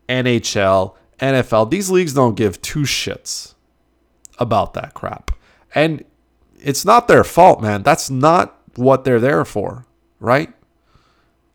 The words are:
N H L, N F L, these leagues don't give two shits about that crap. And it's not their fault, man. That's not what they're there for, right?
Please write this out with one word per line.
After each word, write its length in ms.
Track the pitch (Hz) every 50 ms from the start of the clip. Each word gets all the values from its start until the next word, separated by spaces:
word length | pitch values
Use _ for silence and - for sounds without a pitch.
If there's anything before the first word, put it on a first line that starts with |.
| - -
N 180 | 127 127 123
H 300 | 123 120 113 - - -
L, 400 | 107 98 95 95 95 92 92 _ _ _ _ _ -
N 160 | 131 135 135
F 180 | 127 120 - 117
L, 120 | 110 110
these 240 | 110 156 196 196 185
leagues 240 | 185 185 180 151 127
don't 220 | 143 127 117 104
give 260 | 117 110 98 87 -
two 200 | - - - 151
shits 720 | 143 127 - - - - - - - - - - - - _ _ _ _ _ _ _ _ _ _ _ _ _ _ _ - _ -
about 340 | 123 110 117 101 90 - -
that 200 | - - - -
crap. 380 | - - - - - - - - - _ _ _ _ _ _ -
And 280 | 143 151 165 156 135 - _ _ _ _ _ _ _ _ _ _ _
it's 240 | - 135 135 - -
not 240 | 190 226 240 233
their 160 | - 170 127 -
fault, 380 | - - 165 180 180 - -
man. 220 | 110 107 104 101 98
That's 260 | 139 160 - - -
not 460 | 135 127 139 156 170 185 202 - _ _ _ _ -
what 280 | - 123 131 135 131 131
they're 160 | 131 123 113
there 240 | 117 139 156 165 139
for, 420 | - - 110 95 90 98 123 123 _ _ _ _ _ _ -
right? 340 | - 113 127 147 160 - - _ _ _ _ _ _ _ _ _ _ _ _ _ _ _ _ _ _ _